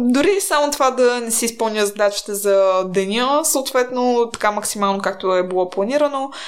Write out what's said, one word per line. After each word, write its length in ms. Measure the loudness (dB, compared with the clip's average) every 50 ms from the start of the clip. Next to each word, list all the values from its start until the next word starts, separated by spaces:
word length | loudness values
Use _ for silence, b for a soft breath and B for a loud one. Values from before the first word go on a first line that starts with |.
| 2 2 2
дори 280 | 2 4 2 2 0
само 300 | 0 0 0 2 2 2
това 200 | 0 2 0 2
да 300 | 2 4 2 2 2 0
не 100 | -4 -4
си 140 | -4 -2 -2
изпълня 420 | -2 -2 -2 -2 -2 0 0 0
задачите 480 | 0 0 0 0 0 0 -2 -6 -6 -6
за 500 | -2 0 2 4 4 4 4 4 2 0 -2
деня, 520 | -2 -2 -2 0 0 0 0 2 2 0 0
съответно, 840 | 0 0 -2 -2 0 0 0 0 0 0 0 0 2 2 2 0 -2 -2
така 180 | -2 -2 0
максимално, 500 | 0 0 -4 -6 -4 -2 0 0 0 0 -2
както 320 | -4 -4 -2 -2 0 2
е 140 | 2 0 0
било 220 | 0 -2 -2 -2
планирано. 600 | -2 -4 -2 0 0 0 0 0 -2 -2 -6 -8 B B B